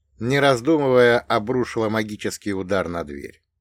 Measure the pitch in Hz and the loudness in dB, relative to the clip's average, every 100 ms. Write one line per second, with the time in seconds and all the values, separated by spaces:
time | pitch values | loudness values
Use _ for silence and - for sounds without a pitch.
0 | _ - 117 139 139 123 127 160 143 123 | _ -8 -2 2 2 2 2 2 4 6
1 | 120 120 - 113 107 127 117 113 110 110 | 6 4 2 -2 -2 -4 -4 -2 -2 -2
2 | 107 104 104 - 104 95 92 98 85 87 | -4 -6 -8 -8 -6 -6 -2 -2 -2 -4
3 | 76 71 71 - _ _ | -8 -10 -14 -18 _ _